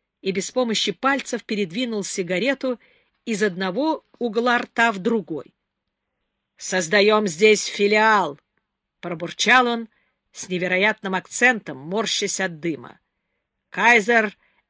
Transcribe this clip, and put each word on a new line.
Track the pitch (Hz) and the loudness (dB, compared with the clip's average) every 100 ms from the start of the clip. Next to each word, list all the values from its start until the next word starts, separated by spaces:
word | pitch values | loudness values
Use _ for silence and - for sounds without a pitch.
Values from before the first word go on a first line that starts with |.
| _ _ | _ _
и | - | -6
без | 190 - | -4 -4
помощи | 254 240 208 - | -2 -2 -2 -4
пальцев | - 269 277 - 233 | -2 -2 -2 -4 -10
передвинул | - 214 190 180 247 214 | -6 -4 -4 -4 -4 -4
сигарету | 185 - 175 180 240 269 262 240 _ _ _ _ | -6 -6 -4 -2 0 -2 -4 -6 _ _ _ _
из | - 208 | -8 -2
одного | 208 175 190 185 311 311 - _ | -2 -2 -4 -2 -2 -2 -8 _
угла | 240 208 240 240 | -4 -2 0 0
рта | 233 - 233 | -2 0 0
в | 196 | 2
другой. | 180 220 170 151 - _ _ _ _ _ _ _ _ _ _ _ | -2 -2 -4 -10 -12 _ _ _ _ _ _ _ _ _ _ _
«Создаём | - 185 160 202 202 214 208 | -4 -2 2 4 6 4 2
здесь | 156 214 208 | 4 6 6
филиал», | - - 208 214 220 214 165 143 _ _ _ _ _ _ 175 | 2 0 2 4 6 4 2 -6 _ _ _ _ _ _ -10
пробурчал | 165 170 - - 247 247 | -8 -10 -4 4 4 4
он | 233 233 _ _ _ _ | -2 -8 _ _ _ _
с | - - | -16 -8
невероятным | 180 180 185 208 208 196 | -4 -2 0 0 0 -4
акцентом, | 185 - - 247 226 - 139 | -6 -6 0 0 0 -6 -14
морщась | 147 202 214 - 202 - | -6 -4 -4 -4 -4 -4
от | 190 160 | -6 -6
дыма. | 170 139 120 - _ _ _ _ _ _ _ | -8 -8 -12 -20 _ _ _ _ _ _ _
Кайзер | - 220 240 196 233 214 - _ _ _ | 0 4 4 4 2 2 -6 _ _ _